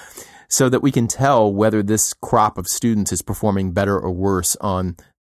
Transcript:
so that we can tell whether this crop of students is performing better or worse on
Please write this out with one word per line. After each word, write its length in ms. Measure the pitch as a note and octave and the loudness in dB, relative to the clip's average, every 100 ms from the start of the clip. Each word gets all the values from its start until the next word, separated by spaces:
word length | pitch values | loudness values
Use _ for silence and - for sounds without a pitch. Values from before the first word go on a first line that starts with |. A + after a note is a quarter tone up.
| - - - - - | -20 -20 -20 -20 -4
so 180 | - C3 | 0 2
that 140 | B2+ | 2
we 100 | C#3+ | 2
can 160 | C3 A#2 | 0 0
tell 460 | - C#3 B2+ G#2+ | 0 2 4 2
whether 280 | G2 A2 G#2+ | 2 2 2
this 320 | G2+ G#2+ - | 0 0 -2
crop 440 | - - A#2 G#2+ G2 | -6 0 2 2 0
of 100 | F2+ | -8
students 460 | - A#2 G#2+ F#2+ | -4 0 0 -2
is 80 | F2+ | -4
performing 500 | - G2 G#2+ G2 F#2+ | -6 -4 0 0 -2
better 260 | F2 G2 G2 | 0 0 0
or 140 | F#2 | -2
worse 460 | F2+ G2 F#2 E2+ - | -2 0 0 -2 -4
on 380 | G#2 F#2 F#2 F2 - _ | -4 -2 -4 -8 -14 _